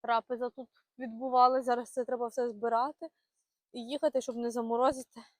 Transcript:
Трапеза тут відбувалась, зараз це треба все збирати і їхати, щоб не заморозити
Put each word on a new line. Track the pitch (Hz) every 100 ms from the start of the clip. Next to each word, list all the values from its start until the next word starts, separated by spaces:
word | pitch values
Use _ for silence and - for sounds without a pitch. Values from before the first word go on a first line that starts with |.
Трапеза | 233 233 - 240 247
тут | - 240 _ _ -
відбувалась, | 247 226 262 247 247 262
зараз | 247 240 233
це | -
треба | 240 254 240
все | 254 240
збирати | 208 233 226 269 - 330 _ _ _ _ _ _
і | 240
їхати, | 233 285 302 262
щоб | 254 233
не | 233
заморозити | 233 226 233 262 262 - 233 -